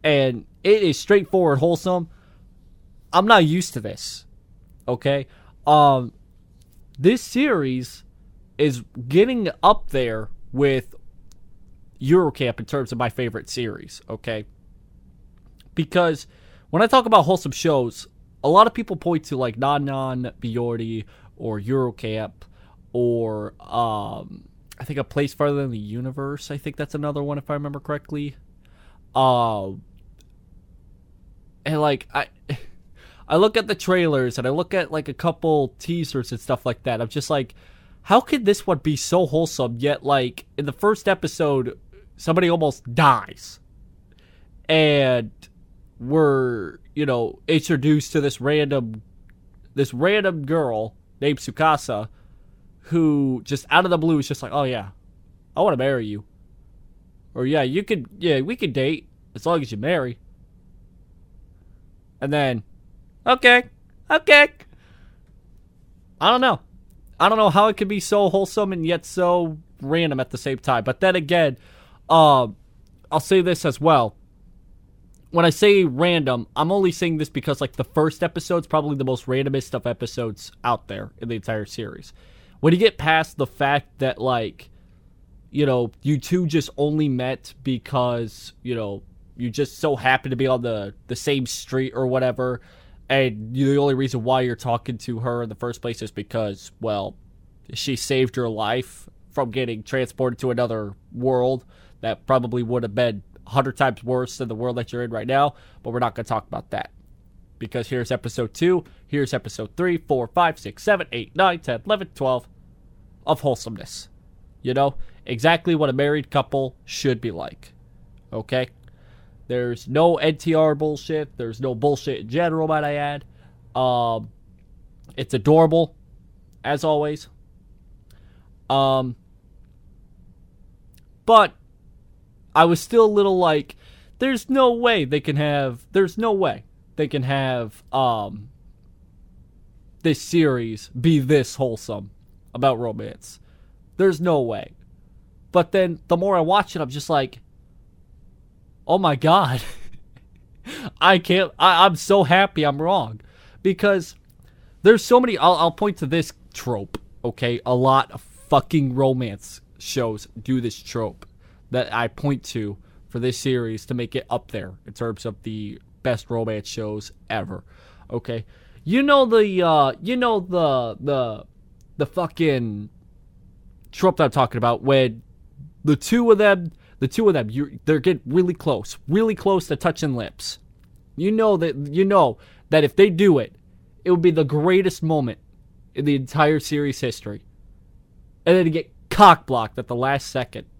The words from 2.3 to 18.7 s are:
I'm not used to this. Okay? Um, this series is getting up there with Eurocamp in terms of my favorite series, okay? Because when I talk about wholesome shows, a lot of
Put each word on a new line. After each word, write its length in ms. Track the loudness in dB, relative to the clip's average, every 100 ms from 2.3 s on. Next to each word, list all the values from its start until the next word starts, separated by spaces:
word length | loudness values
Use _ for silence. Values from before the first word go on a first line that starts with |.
| -20 -20 -20 -20 -20 -20 -20 0
I'm 140 | 2 6
not 180 | 6
used 300 | 6 2 -2
to 60 | -8
this. 460 | -10 -12 -14 -16 -20 -20 _ -20 -20 -14 -6
Okay? 380 | -2 0 -2 -4 -18 -20 -6 4
Um, 460 | 6 8 4 -2 -12 -20 -20 -20 -20 -20 -20 -20 2
this 240 | 2 2
series 800 | -2 -2 0 0 -2 -4 -8 -16 -20 -20 -20 -20 -20 0
is 240 | 0 0 -10 -16 0
getting 400 | 2 4 2 -4 2
up 280 | 4 4 0
there 400 | -2 -2 -4 -8 -12 -10
with 420 | 0 2 2 -4 -18 -20 -20 -20 -20 -20 -20 -20 -20 -20 -10
Eurocamp 580 | 2 4 4 0 -4 -4
in 80 | -6
terms 240 | -6 -6
of 80 | -4
my 100 | -4
favorite 400 | -2 -6 -6 -10
series, 540 | -8 -8 -8 -16 -20 -14
okay? 360 | -12 -8 -8 -10 -20 -20 -20 -20 -20 -20 -20 -20 -20 -20 -20 -12
Because 520 | -6 -2 0 0 -2 -8 -20 -20 -20 _
when 120 | 0
I 40 | 4
talk 200 | 4 6
about 160 | 4
wholesome 300 | 6 0 -2
shows, 560 | -4 0 0 0 -6 -20 -20 -20 -6
a 60 | 4
lot 180 | 6
of 80 | 6